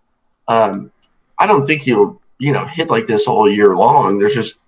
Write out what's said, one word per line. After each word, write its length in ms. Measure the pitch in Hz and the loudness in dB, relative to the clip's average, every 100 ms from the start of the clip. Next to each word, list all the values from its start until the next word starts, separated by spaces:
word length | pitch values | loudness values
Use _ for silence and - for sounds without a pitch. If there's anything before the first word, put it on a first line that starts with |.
| _ _ _ _ - | _ _ _ _ -2
Um, 420 | 113 104 98 98 _ _ _ _ - | 0 0 -4 -14 _ _ _ _ -2
I 80 | 196 | 2
don't 200 | 147 139 | 2 0
think 160 | 156 | -2
he'll, 380 | 135 104 98 - _ - | 0 0 0 -2 _ -8
you 140 | 143 | -4
know, 120 | 139 | -4
hit 260 | - 160 156 | -4 -6 -4
like 160 | 113 113 | -4 -2
this 200 | 104 - | -2 0
all 240 | 110 104 | 0 2
year 260 | 104 101 90 | 4 2 4
long. 420 | 117 143 98 101 | 2 2 0 0
There's 160 | 104 | 0
just 220 | 117 110 - | -2 -6 -12